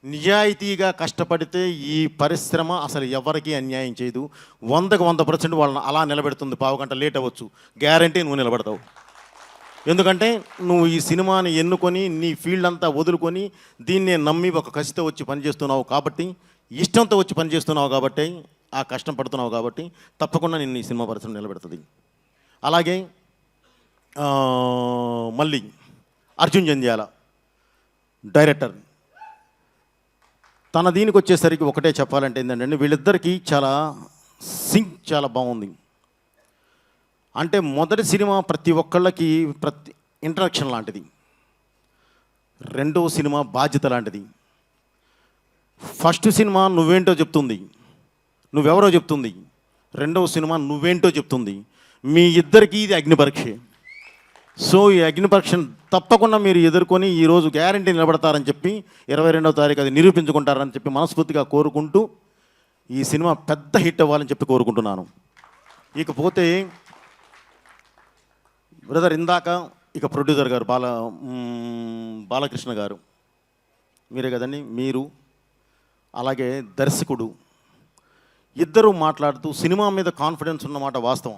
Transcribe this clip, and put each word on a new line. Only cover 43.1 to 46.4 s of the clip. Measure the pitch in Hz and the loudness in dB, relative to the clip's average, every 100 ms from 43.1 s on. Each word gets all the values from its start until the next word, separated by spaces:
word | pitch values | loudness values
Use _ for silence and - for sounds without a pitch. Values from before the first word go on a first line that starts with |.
| 160 147 143 | 0 -2 -2
బాధ్యత | 135 113 147 143 139 | -2 -2 0 0 0
లాంటిది. | 123 107 104 98 _ _ _ _ _ _ _ _ _ _ _ _ _ _ _ - - | -2 -4 -10 -16 _ _ _ _ _ _ _ _ _ _ _ _ _ _ _ -18 0
ఫస్ట్ | 165 170 214 | 0 2 2
సినిమా | 214 | 4